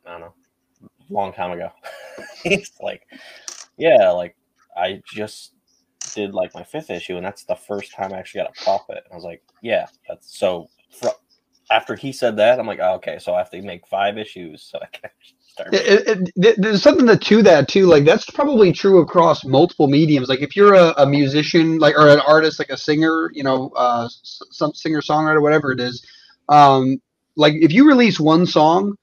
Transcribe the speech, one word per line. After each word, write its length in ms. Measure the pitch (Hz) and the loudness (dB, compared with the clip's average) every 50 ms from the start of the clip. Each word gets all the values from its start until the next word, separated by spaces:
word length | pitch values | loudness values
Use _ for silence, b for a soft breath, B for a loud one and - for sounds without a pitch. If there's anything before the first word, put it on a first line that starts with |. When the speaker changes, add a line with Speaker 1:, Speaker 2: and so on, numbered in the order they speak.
| _ | _
Speaker 1:
I 60 | 87 | -20
don't 80 | 87 85 | -20 -20
know, 120 | 85 87 _ _ _ _ _ _ _ _ _ _ _ | -20 -20 _ _ _ _ _ _ _ _ _ _ _
a 280 | _ _ _ _ _ | _ _ _ _ _
long 220 | 196 104 98 95 90 | -8 -8 -8 -8 -10
time 160 | - 104 92 | -12 -10 -10
ago. 200 | 90 85 85 87 _ _ _ - - - - | -10 -12 -14 -16 _ _ _ -20 -20 -20 -20
<laughs> 360 | - - - - - - - | -20 -20 -20 -20 -20 -20 -12
He's 300 | - 170 202 185 - - _ _ | -8 -6 -6 -6 -8 -14 _ _
like, 260 | - 98 - - _ B B B B B B B B B B B B B _ | -14 -14 -14 -14 _ B B B B B B B B B B B B B _
"Yeah, 340 | - 147 165 151 120 101 92 | -4 0 2 4 4 4 2
like, 240 | 87 90 87 90 _ _ _ _ _ _ _ _ _ | 0 -2 -6 -10 _ _ _ _ _ _ _ _ _
I 280 | 85 90 95 98 98 _ - | -8 -8 -8 -8 -10 _ -18
just 400 | - 107 107 104 - - - _ _ _ _ _ _ _ _ _ _ _ - - - | -14 -14 -14 -14 -14 -20 -20 _ _ _ _ _ _ _ _ _ _ _ -18 -16 -10
did, 180 | 110 104 98 | -10 -10 -8
like, 220 | 95 95 92 87 _ | -6 -8 -8 -8 _
my 80 | 85 87 | -20 -20
fifth 240 | _ - 151 156 - | _ -16 -16 -14 -12
issue, 280 | - 87 - - 90 | -14 -14 -12 -12 -12
and 100 | 87 90 | -12 -10
that's 180 | 95 101 - - | -12 -14 -16 -12
the 120 | - - | -12 -12
first 360 | - _ _ 104 101 98 - | -12 _ _ -12 -12 -12 -14
time 220 | - - 98 95 98 | -12 -12 -12 -10 -10
I 40 | 92 | -14
actually 260 | 95 - - 104 - | -16 -16 -12 -10 -10
got 140 | - _ - | -10 _ -10
a 60 | - | -6
profit." 400 | 98 98 101 - - - - _ | -4 -4 -4 -6 -12 -18 -18 _
And 80 | _ | _
I 40 | 92 | -20
was 80 | 87 87 | -20 -18
like, 180 | 87 85 _ _ _ _ _ | -18 -20 _ _ _ _ _
"Yeah, 260 | - 117 107 87 - - _ _ _ _ | -8 -6 -6 -6 -6 -8 _ _ _ _
that's," 300 | - _ _ _ - - | -20 _ _ _ -12 -6
so 320 | 107 95 90 85 80 _ _ _ _ _ | -6 -4 -4 -6 -12 _ _ _ _ _
fr-, 180 | _ - - 117 - _ _ _ _ _ _ _ _ _ _ _ | _ -10 -8 -8 -8 _ _ _ _ _ _ _ _ _ _ _
after 280 | 110 110 - - 117 | -4 -4 -4 -6 -14
he 160 | 98 - 139 | -12 -12 -14
said 240 | 131 - - 120 110 | -10 -6 -6 -6 -2
that, 240 | 107 104 113 123 127 | 0 0 0 0 0
I'm 60 | 110 | -2
like, 120 | 110 98 - | -10 -8 -6
Oh, 140 | 87 92 92 | -4 -4 -4
okay, 240 | 92 - - 76 - | -6 -8 -14 -14 -12
so 160 | - - 90 | -10 -6 -6
I 40 | 90 | -6
have 120 | 92 _ | -6 _
to 100 | - 87 | -12 -16
make 280 | 98 101 87 87 _ _ | -16 -16 -18 -18 _ _
five 300 | - 95 101 101 104 110 | -8 -6 -6 -6 -6 -8
issues 440 | 107 - - 92 87 80 76 - | -14 -16 -16 -18 -18 -18 -20 -20
so 160 | - - - - | -20 -18 -16 -16
I 80 | - | -16
can 140 | - - - - | -16 -20 -20 -20
actually 300 | 107 _ _ _ _ _ _ | -20 _ _ _ _ _ _
start 340 | _ _ _ - - - 208 | _ _ _ -18 -10 -6 -4
Speaker 2:
It, 100 | 190 - | -4 0
it, 240 | - 196 220 - - | 2 2 2 2 -2
it, 220 | 220 185 185 170 _ 196 | -4 -4 -6 -8 _ 0
th-, 140 | 180 226 220 214 | 2 2 2 2
there's 220 | 185 220 214 185 | -2 -2 -2 4
something 280 | - 294 294 349 262 233 | 4 4 4 4 4 4
to, 80 | 208 | 2
to 260 | - - - 202 226 | 2 2 2 2 4
that 240 | 208 202 170 147 143 | 6 6 4 4 2
too. 200 | - - 196 190 | 0 0 2 4
Like, 180 | 180 165 147 143 | 6 4 4 4
that's 260 | 151 190 220 - - | 4 2 2 -2 -8
probably 420 | - - 285 285 285 220 214 180 | -6 -4 -4 -2 2 2 2 2
true 280 | 151 - - 196 196 185 | 2 0 0 4 4 4
across 440 | 156 - - 180 165 170 151 - - | 4 4 0 2 2 2 0 -2 -4
multiple 440 | 131 131 - 170 180 - - 156 135 | -2 2 2 2 0 0 -2 0 0
mediums. 400 | 139 143 165 151 151 139 127 123 | 2 2 2 2 0 0 0 -4
Like, 140 | 131 127 | -4 -6
if 120 | 147 143 - | -6 -8 0
you're 200 | 196 202 208 196 | 2 4 6 6
a, 200 | 190 175 165 - | 6 6 4 4
a 100 | 147 143 | 2 0
musician, 720 | 139 139 143 143 135 135 151 151 - - 175 160 160 160 160 | 2 2 0 0 0 -2 -4 -4 0 0 0 2 2 0 2
like, 180 | 156 147 147 147 | 2 2 4 6
or 100 | 151 147 | 6 6
an 120 | 143 147 | 6 6
artist, 400 | 135 143 151 156 156 156 151 - | 6 4 4 4 4 0 -2 -4
like 100 | 151 - | -8 -8
a 60 | 135 | -8
singer, 560 | 123 - - 151 151 160 160 160 160 165 170 - | -10 -4 -4 -2 0 0 -2 -2 -2 -6 -6 -8
you 80 | 151 | -8
know, 300 | 139 135 131 131 131 127 - | -4 -4 -4 -4 -4 -8 -4
uh, 300 | 123 127 123 120 120 117 | -2 -2 -2 -2 -2 -6
s-, 360 | 117 - _ _ - - - - _ | -8 -12 _ _ -20 -20 -20 -20 _
some 220 | - - 160 147 - | -8 -6 -6 -6 -6
singer-songwriter, 680 | - - 160 160 151 139 - 156 151 156 156 156 156 | -8 -6 -4 -4 -4 -4 -2 -2 -2 0 0 0 0
whatever 300 | 147 147 151 156 147 139 | 2 2 0 0 0 -2
it 80 | 127 123 | -6 -6
is, 260 | 123 123 127 127 b b b b b b b b _ - | -6 -8 -8 -12 b b b b b b b b _ 2
um, 540 | 147 147 147 139 135 135 131 131 135 135 _ _ _ _ _ _ _ | 4 6 6 6 4 2 0 -2 -4 -6 _ _ _ _ _ _ _
like, 200 | - 151 151 151 | 0 0 0 2
if 180 | 156 165 156 | 2 0 2
you 120 | 156 226 285 | 4 4 4
release 360 | 311 285 247 240 220 - - | 6 6 4 4 2 0 0
one 260 | 151 151 160 170 180 | 0 2 2 2 0
song 480 | 180 - 170 151 156 165 185 202 208 202 _ | 0 0 2 2 2 2 0 -2 -4 -8 _